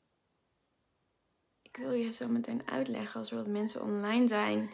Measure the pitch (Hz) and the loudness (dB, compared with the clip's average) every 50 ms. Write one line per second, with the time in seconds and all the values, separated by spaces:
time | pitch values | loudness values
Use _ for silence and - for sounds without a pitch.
0 | _ _ _ _ _ _ _ _ _ _ _ _ _ _ _ _ _ _ _ _ | _ _ _ _ _ _ _ _ _ _ _ _ _ _ _ _ _ _ _ _
1 | _ _ _ _ _ _ _ _ _ _ _ _ - - - - 247 262 254 240 | _ _ _ _ _ _ _ _ _ _ _ _ -20 -16 -12 -8 -4 -2 0 0
2 | 233 226 226 - 247 247 233 240 233 - 226 - - - - 135 135 135 240 - | 0 0 -2 -2 -2 0 0 0 0 0 -2 -4 -4 -2 -2 0 0 0 -2 -2
3 | 107 - - 226 220 214 233 226 220 208 208 208 208 220 - - - 214 208 202 | -4 -4 -6 -6 -6 -4 -4 -4 -2 -2 0 0 0 0 -2 -2 -2 -2 0 0
4 | 202 208 220 247 247 240 214 208 208 214 214 214 220 214 | 0 2 4 6 6 6 6 4 2 2 2 0 0 -2